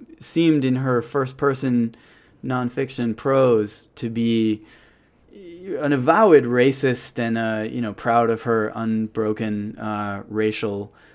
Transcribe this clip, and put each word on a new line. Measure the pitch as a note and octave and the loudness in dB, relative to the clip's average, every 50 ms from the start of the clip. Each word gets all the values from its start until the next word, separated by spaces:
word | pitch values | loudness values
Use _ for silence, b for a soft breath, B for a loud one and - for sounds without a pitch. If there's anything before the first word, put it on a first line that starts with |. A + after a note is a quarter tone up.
| - - - _ | -18 -20 -20 _
seemed | - - - E3 E3+ E3 D#3 C#3+ C3 | -18 -4 0 2 4 4 4 4 2
in | C3 B2+ | 0 0
her | C3 C3 C3 B2+ A#2+ | 0 0 0 0 0
first-person | A2+ - - C#3+ C3+ C3 - - C#3+ C#3 C3 C3 C#3+ C3 B2 A#2+ A#2 A2+ b b b b b b b b b b - | -2 -2 -2 -2 -2 -2 -4 -2 0 0 0 0 -2 0 2 2 0 0 b b b b b b b b b b -6
nonfiction | B2+ B2+ B2+ B2 A#2+ - C3+ C3+ C3+ - - A#2+ A#2 A2 | -4 -4 -2 -4 -4 -4 -6 -6 -6 -4 -4 -4 -4 -4
prose | - - C#3 C3+ C3+ C3 B2 A#2 A2 G#2 G#2 - - - _ _ | -2 -2 2 4 4 4 4 4 2 2 -2 -8 -14 -20 _ _
to | - B2 A2+ | -10 -8 -6
be | A2+ A#2 A#2 A#2 A#2 A2+ A2 A2 G#2+ G#2+ b b b b b b b b b b b b b _ - G3+ F#3+ E3+ E3+ F3 F#3 G3 D#3 C3 | -4 -2 0 2 2 2 2 0 -2 -4 b b b b b b b b b b b b b _ -20 -20 -20 -20 -18 -16 -10 -10 -6 -4
an | D3 C#3+ D3 | 0 0 0
avowed | C3 B2 D3 E3 G#3 A3+ G3 D#3+ C#3 B2 | 2 2 4 4 6 8 8 8 8 6
racist | A#2+ B2 B2 B2 C#3 C3 C3+ C#3 C3 B2 B2 - - - | 4 2 4 4 4 2 2 0 0 0 -2 -6 -8 -6
and, | C3 A#2 A2+ A2+ | -4 -2 -2 -2
uh, | A2+ A2+ A2 A2 G#2+ G#2+ | -2 -2 -2 -4 -4 -6
you | A2+ B2 B2 | -6 -6 -6
know, | A#2 G#2+ G2 | -6 -6 -8
proud | - - B2 A#2 A#2 A#2 A2+ | -4 -2 2 2 4 4 2
of | A2+ A2 - | 0 -2 0
her | A#2+ A2+ A2 G#2+ G#2+ - | 0 0 0 0 -2 -4
unbroken, | A2+ A2+ A2+ A2 A2 A2 A2 - A2+ A2 G#2+ G#2+ A2 A2+ G#2+ G#2 G#2 G#2 G#2+ - - | -4 -4 -2 -2 -2 -4 -4 -4 -4 -2 -2 -2 -2 -4 -4 -4 -6 -6 -8 -10 -10
uh, | G#2+ G#2+ G#2+ G#2 G#2 G2+ G2+ G2+ - | -8 -8 -6 -6 -6 -6 -8 -10 -10
racial | - G#2 G#2+ A2 G#2+ G#2+ - A2+ G#2 G2+ G2+ G2+ - b b b b | -6 -2 0 0 0 0 -2 -4 -4 -4 -6 -8 -12 b b b b